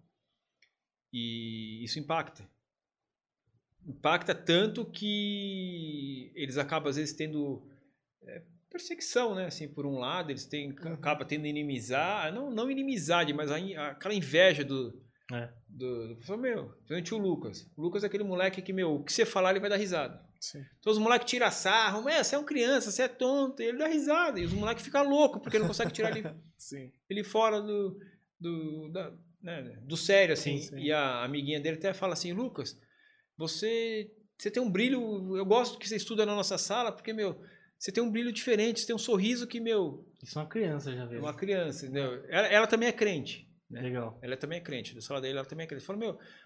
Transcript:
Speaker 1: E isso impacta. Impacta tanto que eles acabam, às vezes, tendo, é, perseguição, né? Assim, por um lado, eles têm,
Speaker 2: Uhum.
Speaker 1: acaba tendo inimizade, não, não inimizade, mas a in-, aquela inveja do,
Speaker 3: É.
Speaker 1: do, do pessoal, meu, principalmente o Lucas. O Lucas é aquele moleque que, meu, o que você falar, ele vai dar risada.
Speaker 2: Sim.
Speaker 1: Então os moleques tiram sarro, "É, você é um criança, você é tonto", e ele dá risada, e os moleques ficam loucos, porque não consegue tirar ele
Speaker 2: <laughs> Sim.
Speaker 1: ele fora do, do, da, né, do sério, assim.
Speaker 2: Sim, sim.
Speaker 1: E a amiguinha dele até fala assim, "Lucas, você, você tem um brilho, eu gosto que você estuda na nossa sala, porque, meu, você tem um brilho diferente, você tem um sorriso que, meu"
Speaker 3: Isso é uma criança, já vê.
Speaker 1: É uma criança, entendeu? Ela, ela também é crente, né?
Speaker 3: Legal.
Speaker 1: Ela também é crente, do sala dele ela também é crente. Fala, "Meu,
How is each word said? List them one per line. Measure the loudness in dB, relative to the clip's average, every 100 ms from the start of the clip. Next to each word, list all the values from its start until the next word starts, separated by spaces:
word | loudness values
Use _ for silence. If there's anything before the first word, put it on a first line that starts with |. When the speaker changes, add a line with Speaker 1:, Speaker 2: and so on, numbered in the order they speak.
| _ _ _ _ _ _ _ _ _ _ _
Speaker 1:
E | -8 -6 -6 -8 -8 -10 -10
isso | -8 -8
impacta. | -4 -4 -4 -14 -20 _ _ _ _ _ _ _ _ _ _ _ _ _ -16
Impacta | -2 2 2 2
tanto | -2 4 4 4 0 -8
que | -6 -2 -2 -2 -4 -6 -6 -6 -6 -8 -8 -8 -10 -12 -8
eles | -4 -2
acabam, | -2 -2 0
às | -2
vezes, | -4 -4
tendo, | -6 -2 -4 -6 -12 -20 _ _ _ _
é, | -18 -18 -18 _ _
perseguição, | -14 -10 -8 -2 0 0 -2
né? | -6
Assim, | -8 -10
por | -6 -4
um | -4
lado, | -4 -4 -4
eles | -8 -6
têm, | -8 -8
Speaker 2:
Uhum. | -10 -10
Speaker 1:
acaba | -6 -2 -2
tendo | -2 -4 -2
inimizade, | -4 -2 -4 0 0 0 0 -2 -4
não, | -4
não | -2 -2
inimizade, | -2 -2 -2 2 2 4
mas | 0 -2
a | -2
in-, | -4 -6
aquela | -6 -6 -4 -2
inveja | 4 8 8 8 0
do, | -2 -4 -8 -20 _ -10
Speaker 3:
É. | -8 -8 -14 -20
Speaker 1:
do, | -8 -6 -4 -8
do | -12
pessoal, | -8 -4
meu, | -2 -2 -6
principalmente | -14 -6 -6 -4
o | -2
Lucas. | 0 0 -4 -10 -16 -6
O |
Lucas | -4 0
é | -2
aquele | -2
moleque | -2 2 2 0
que, | -4
meu, | 0 2 0
o |
que | 0
você | 2 2
falar, | 4 4
ele | 4
vai | 2
dar | 0
risada. | 0 -2 -2 -8 -20 _
Speaker 2:
Sim. | -12 -12 -18 _
Speaker 1:
Então | 2
os | 4
moleques | 6 6 4
tiram | 2 2
sarro, | 4 4 6 4 2 2
"É, | 2
você | 4 0
é |
um |
criança, | 0 2 4 4 2
você | 0
é | 0
tonto", | 2 2 4 2 0
e | -2
ele | 0
dá | 2
risada, | 2 4 4 4 0
e | 0
os |
moleques | 0 0 -2
ficam | 0 2 6
loucos, | 6 6 4
porque | 0 2
não | 2
consegue | 0 -2
tirar | 0 0 0
ele |
Speaker 2:
<laughs> | -6 -10 -20 _
Sim. | -14 -12 -14 _ _
Speaker 1:
ele | -6
fora | 0 4 4 4
do, | 0 -2 -2 -4 -16 _ _ _
do, | -6 -4 -6 -8 -8
da, | -8 -8 -12 -20 _
né, | -10 -10 -10 -14
do | -8 -2
sério, | 6 8 8
assim. | 4 0 -4
Speaker 2:
Sim, | -6
sim. | -4
Speaker 1:
E | 0
a | 2 2 0
amiguinha | -2 -4 -2 -2
dele | -4 -2
até | -4
fala | -2 -2
assim, | -2 -4
"Lucas, | -4 -4 -6 -10 -12 _ _ _ _ _ -8
você, | -6 -2 0 0 0 -2 -6 -14 _ -8
você | -2
tem | 0
um | 2
brilho, | 4 4 4 0 -2 -2 -2
eu | 6
gosto | 6 6 -2
que | -4
você | -4
estuda | -2 2 2
na | 2
nossa | 0 -2
sala, | 0 0 0
porque, | -2 -8
meu, | -2 -2 -4 -14 -20 _ _
você | -2
tem | 0
um | 0
brilho | 0 -2
diferente, | -2 2 4 4 0
você | -2
tem | -2
um |
sorriso | 2 4 4 2 -2
que, | -4
meu" | 2 2 2 -4 -16 _
Speaker 3:
Isso | -10 -8
é |
uma | -4
criança, | -2 0 0 -4 -6
já | -6
vê. | -6
Speaker 1:
É |
uma | -6
criança, | -4 -2 0 0 -4 -6
entendeu? | -2 -2 -4 0
Ela, | 2 6
ela | 6 6
também | 4 2
é |
crente, | 2 0 0 -4 -10 -16 _ _
né? | -8
Speaker 3:
Legal. | -4 -4 -4 -8
Speaker 1:
Ela | -8 -6
também | -6 -8
é |
crente, | -6 -8 -8
do | -12
sala | -8 -6
dele | -4 -4
ela | -6
também | -10
é | -10
crente. | -10
Fala, | -8 -6
"Meu, | -4 -6 -16 -20